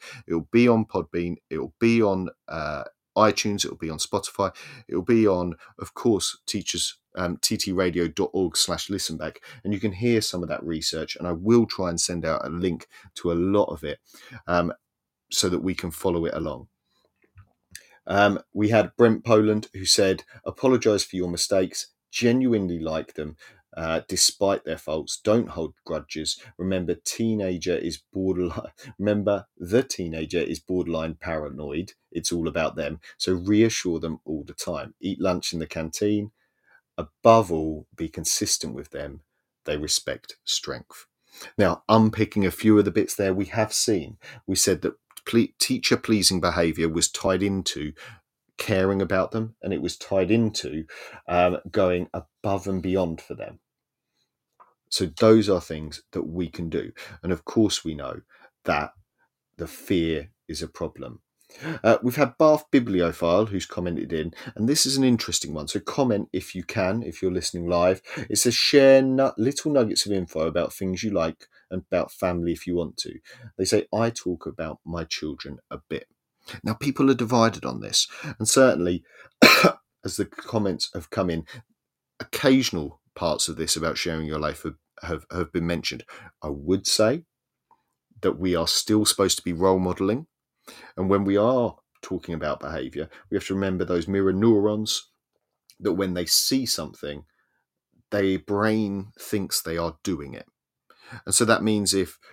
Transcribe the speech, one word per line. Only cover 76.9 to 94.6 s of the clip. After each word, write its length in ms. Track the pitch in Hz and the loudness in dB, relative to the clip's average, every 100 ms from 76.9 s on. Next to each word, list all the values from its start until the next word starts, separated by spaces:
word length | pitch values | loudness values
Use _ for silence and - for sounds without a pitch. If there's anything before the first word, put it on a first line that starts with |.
| 131 135 | 2 2
are 60 | 123 | 2
divided 500 | 117 123 113 - - | 2 4 4 2 -8
on 140 | - | -8
this, 280 | 52 - - - 156 - | -2 -2 -2 -6 -14 -4
and 100 | 110 | 2
certainly, 560 | 135 131 80 87 90 _ - | 6 6 6 0 -2 _ -20
<coughs> 800 | - - - - - - _ _ | -20 6 6 8 4 2 _ _
as 140 | 98 - | -10 -6
the 80 | 98 | -6
comments 640 | - - 113 98 85 - | -8 -6 -2 -2 -2 -6
have 160 | 90 - | -8 -8
come 200 | - 92 | -2 -2
in, 160 | 82 - 120 - _ _ _ _ _ | -2 -6 -16 -20 _ _ _ _ _
occasional 800 | - - 135 135 120 87 73 - _ - | -10 0 4 6 4 -2 -6 -10 _ -4
parts 320 | 85 76 - | -2 0 -2
of 80 | 78 | -4
this 200 | 78 78 | -2 -2
about 220 | 80 - | -2 -2
sharing 280 | 87 80 76 | -4 -4 -4
your 140 | 76 | -4
life 240 | 76 71 | -4 -6
have, 120 | 82 76 _ - | -10 -12 _ -16
have, 220 | 87 78 - | -8 -8 -8
have 220 | 87 82 | -6 -4
been 140 | 90 85 | -2 -2
mentioned. 360 | 85 - 67 - - - _ | -2 -4 -10 -14 -20 -20 _
I 80 | 76 | -10
would 380 | 71 73 98 - | -8 -2 -2 0
say 360 | - 107 160 - _ _ _ _ _ _ _ _ _ | 2 2 2 -8 _ _ _ _ _ _ _ _ _
that 180 | 95 - | -4 -2
we 160 | 92 85 | 0 0
are 120 | 85 | 0
still 380 | - - 107 104 | -2 2 2 2
supposed 320 | - 95 - | 2 2 2
to 60 | |
be 100 | 90 | -4
role 260 | 85 95 92 | 0 4 4
modelling, 480 | 92 90 98 123 165 _ _ _ - - - - | 2 0 0 0 -6 _ _ _ -20 -20 -18 -4
and 140 | 95 | 2
when 160 | 98 98 | 2 4
we 120 | 101 | 4
are 400 | 110 127 117 - _ _ | 4 2 0 -4 _ _
talking 320 | - 90 - | -8 -8 -6
about 260 | 80 76 67 | -6 -4 -6
behaviour, 500 | 76 78 65 71 80 - - | -6 -6 -6 -8 -10 -12 -6
we 60 | 98 | -6
have 100 | - | -2
to 80 | |
remember 320 | 98 98 92 87 | -2 -2 -2 -2
those 220 | 87 82 | -2 0
mirror 260 | 98 95 | 2 2
neurons, 760 | 92 117 104 | 4 6 6